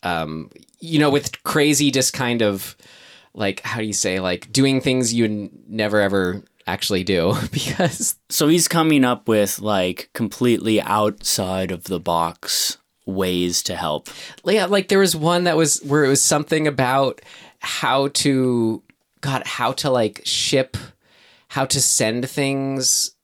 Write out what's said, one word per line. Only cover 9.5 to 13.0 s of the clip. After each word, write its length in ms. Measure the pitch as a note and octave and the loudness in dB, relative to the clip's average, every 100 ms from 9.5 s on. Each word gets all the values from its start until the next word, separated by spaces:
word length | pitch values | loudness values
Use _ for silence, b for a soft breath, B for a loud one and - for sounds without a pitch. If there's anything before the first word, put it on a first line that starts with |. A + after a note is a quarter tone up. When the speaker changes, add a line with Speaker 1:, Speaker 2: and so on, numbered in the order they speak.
| - | -2
Speaker 2:
like, 500 | G2+ G2+ F2+ F2+ - | -2 0 0 -4 -12
completely 680 | - A2 - B2 A2+ A2 A2 | -6 -6 0 2 2 2 0
outside 920 | - G#2 G#2+ G#2 - - F#2 F#2+ F#2+ | 2 0 0 -2 -4 -2 -2 -2 -4
of 140 | F2+ | -6
the 160 | - F#2 | -6 -6
box 760 | E2+ E2+ E2 E2+ - - - - _ _ | 0 0 0 -4 -6 -4 -4 -6 _ _